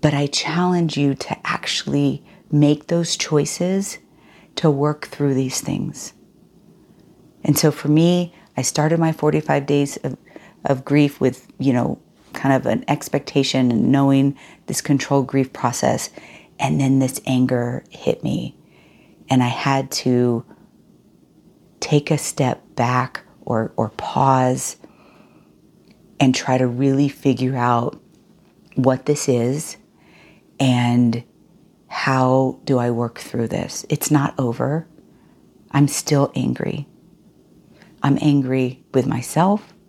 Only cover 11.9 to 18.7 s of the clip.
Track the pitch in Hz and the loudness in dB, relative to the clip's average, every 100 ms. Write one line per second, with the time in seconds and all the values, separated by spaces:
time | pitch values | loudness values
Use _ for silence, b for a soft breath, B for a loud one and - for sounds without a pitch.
11.9 | - _ _ _ - 139 135 127 - - | -6 _ _ _ -4 2 2 2 -2 -2
12.9 | - - 147 - - 135 135 127 117 120 | -4 -2 -6 -2 -2 0 0 0 2 2
13.9 | 139 139 135 139 139 B B - - - | 2 4 4 2 -2 B B -8 -8 0
14.9 | 139 - 139 131 139 131 - 123 120 127 | -2 2 0 0 -2 -2 -2 -4 0 0
15.9 | - - B B B B _ 139 151 135 | 0 -4 B B B B _ -2 0 2
16.9 | 135 131 127 - 131 127 127 120 120 - | 2 2 -4 -2 0 2 0 -2 -6 -10
17.9 | - - - - - - - b | -6 -4 -2 -4 -4 -6 -14 b